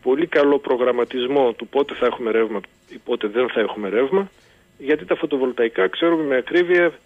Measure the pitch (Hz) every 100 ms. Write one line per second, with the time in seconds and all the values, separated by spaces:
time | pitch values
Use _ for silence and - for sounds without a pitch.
0 | 127 135 170 156 143 143 - 127 123 120
1 | 120 131 123 143 127 110 113 139 - -
2 | 123 - 117 110 110 104 - _ _ -
3 | - 120 107 110 123 123 104 110 101 104
4 | 135 190 196 _ _ _ _ _ 135 151
5 | 180 175 160 139 131 120 117 - 95 -
6 | 170 165 151 131 120 165 175 175 175 -